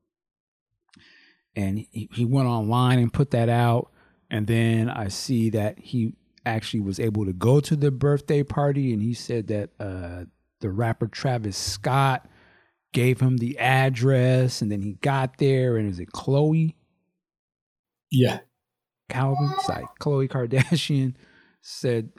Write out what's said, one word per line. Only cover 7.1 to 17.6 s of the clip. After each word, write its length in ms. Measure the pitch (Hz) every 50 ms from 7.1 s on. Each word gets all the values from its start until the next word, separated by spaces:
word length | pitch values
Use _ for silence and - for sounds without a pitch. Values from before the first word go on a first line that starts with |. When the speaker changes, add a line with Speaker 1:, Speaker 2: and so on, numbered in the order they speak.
| 104 107 107
Speaker 1:
to 100 | 95 92
go 260 | 90 92 117 135 147
to 160 | 143 - 165
the 160 | 147 143 143
birthday 500 | 135 123 139 143 143 139 - - 156 143
party, 520 | 139 - - 156 143 143 139 143 135 127 117
and 80 | 104 104
he 100 | 117 117
said 320 | - - - 120 117 104
that, 240 | - 107 104 101 - _ -
uh, 440 | 107 98 92 92 90 87 87 90 87 - _ _ _ _ _ _
the 120 | - 104
rapper 340 | 95 104 120 113 113 - 120
Travis 500 | 104 - - - 139 123 120 107 104 95
Scott 720 | - - - - - - 135 127 139 139 135 131 127 - - _ _ _ _ _ _ _ _ _ _ _ _ -
gave 260 | 127 120 127 127 110
him 180 | 131 131 131
the 220 | 120 117 120 143 120
address, 1000 | 113 127 131 131 135 135 131 113 120 135 135 123 127 127 127 131 127 123 - -
and 120 | 120 104
then 100 | 104 101
he 120 | 98 107 95
got 440 | - - 139 139 135 131 127 -
there, 400 | - 147 135 135 131 127 127 117
and 100 | 110 107
is 120 | 101 92 87
it 120 | 87 - -
Khloe? 600 | - - - 135 139 151 156 156 160 160 160 - _ _ _ _ _ _ _ _ _ _ _ _ _ _ _ _ _